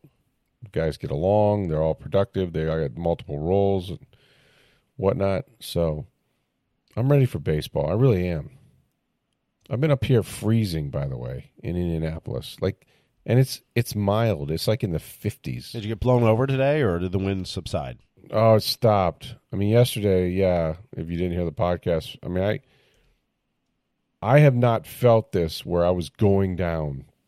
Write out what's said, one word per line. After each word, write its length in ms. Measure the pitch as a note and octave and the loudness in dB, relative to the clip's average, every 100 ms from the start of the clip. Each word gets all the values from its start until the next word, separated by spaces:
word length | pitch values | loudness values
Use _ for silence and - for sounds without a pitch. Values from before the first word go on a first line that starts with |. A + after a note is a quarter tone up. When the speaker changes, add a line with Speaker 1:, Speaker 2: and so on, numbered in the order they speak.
| _ _ _ _ _ _ - | _ _ _ _ _ _ -8
Speaker 1:
guys 240 | E2 D#2+ D2 | -4 -4 -4
get 140 | D2 | -6
along. 580 | C#2+ F#2 G#2 G#2 G#2 F#2 | -2 2 2 2 2 -2
They're 120 | D#2 | 0
all 140 | D#2 D2+ | -2 -2
productive. 560 | D#2 F#2+ G2+ G2 F2+ | -2 0 0 -2 -4
They 160 | E2 D#2+ | -2 -2
all 140 | D#2+ | -2
got 160 | D2 A#1 | -4 -4
multiple 420 | E2+ E2 - D2 | -2 -2 -4 -6
roles 500 | D#2+ G2 G2 F#2+ F#2 | 0 2 2 0 -4
and 160 | E2 - _ _ _ _ _ _ _ _ - | -14 -16 _ _ _ _ _ _ _ _ -2
whatnot. 480 | G2 F2+ G2 F#2+ - _ | 0 2 0 -2 -6 _
So 440 | - F2 E2 D2+ - _ _ _ _ _ _ _ _ - | -6 -2 -2 -2 -10 _ _ _ _ _ _ _ _ -4
I'm 120 | C3 | 2
ready 160 | C#3+ B2+ | 4 2
for 140 | E2 | 0
baseball. 500 | D2+ D2+ - C#2+ D2 | -2 -2 -2 -4 -2
I 40 | |
really 340 | G#2 C3+ F#2 F2+ | 2 4 4 0
am. 220 | D#2+ - - _ _ _ _ _ _ _ _ _ _ - | -4 -8 -18 _ _ _ _ _ _ _ _ _ _ -8
I've 100 | A#2 | -2
been 120 | D#3 | 0
up 120 | C#3 | 0
here 200 | - A#2+ | 2 2
freezing, 680 | - - G#2+ A2+ G2+ D#2+ C#2+ | 2 -4 0 2 2 -4 -4
by 180 | C#2+ C#2 | -6 -6
the 80 | B1 | -8
way, 340 | B1 C2 - _ | -10 -12 -14 _
in 140 | F2+ F2 | -6 -4
Indianapolis. 800 | F2 E2 D#2+ D#2+ - B1 - - | -2 -2 -4 -6 -8 -8 -10 -4
Like, 260 | F#2 - _ _ _ _ - | -4 -4 _ _ _ _ 0
and 140 | A#2+ | 2
it's, 220 | C3 - _ A#2 | 2 -2 _ -4
it's 200 | - G#2 | -4 -2
mild. 540 | G2+ G#2+ A#2 D#2+ C#2+ | 0 2 0 0 -2
It's, 160 | D#2+ - | -4 -2
like, 160 | G#2+ | -2
in 80 | G2+ | -2
the 80 | D#2 | -4
fifties. 720 | - - G#2+ - - B1 - | -8 -8 -8 -8 -10 -10 -10
Speaker 2:
Did 120 | A#2 G#2 | -10 -8
you 40 | |
get 100 | A2 | -2
blown 240 | B2 B2 | 2 4
over 240 | A2+ A2 C3+ | 4 2 2
today, 340 | C3+ C3+ D3+ | 0 0 2
or 160 | G#2 F2 | 0 0
did 140 | F2+ | -2
the 80 | F#2+ | -2
wind 280 | F#2+ G2 F2+ | -2 -4 -6
subside? 520 | F#2+ - E2+ C2 A#1+ _ _ - | -8 -6 -6 -6 -14 _ _ -4
Speaker 1:
Oh, 240 | G#2+ A2+ A2 | 2 6 6
it 80 | |
stopped. 720 | - - A2+ G2+ F2+ - - - - | 2 0 2 4 2 -2 -14 -18 -10
I 20 | F#2+ | -2
mean, 120 | G2+ | 2
yesterday, 600 | A#2 B2 A2 G2+ F#2 F2+ | 4 4 2 2 2 2
yeah, 420 | F#2 F#2+ F2 D#2+ D#2+ - - | 2 2 2 0 -4 -10 -12
if 100 | E2 | -6
you 80 | E2+ | -4
didn't 160 | F2+ | -2
hear 120 | F2 E2+ | -2 -4
the 60 | |
podcast, 680 | D2 F2+ F2 F2+ D#2+ - - | -2 -2 -2 -2 -2 -4 -14
I 40 | - | -6
mean, 140 | F2+ | -2
I, 180 | G2+ G#2+ _ _ _ _ _ _ _ _ _ _ _ _ _ _ _ - | -2 -4 _ _ _ _ _ _ _ _ _ _ _ _ _ _ _ -8
I 160 | G#2 C#3+ | 4 6
have 160 | D3+ B2 | 6 6
not 320 | A#2+ A2+ - | 2 0 -4
felt 440 | - B2 A2+ - | 0 4 4 2
this 300 | F#2 E2 - - | -2 -2 -4 -4
where 200 | F2 F2 | 0 2
I 60 | |
was 180 | F2+ D#2+ | 0 -4
going 460 | - G2+ G2 F#2+ F2+ | 2 4 4 2 -2
down 500 | F2 E2 D2 C2+ - _ | -4 -4 -6 -8 -14 _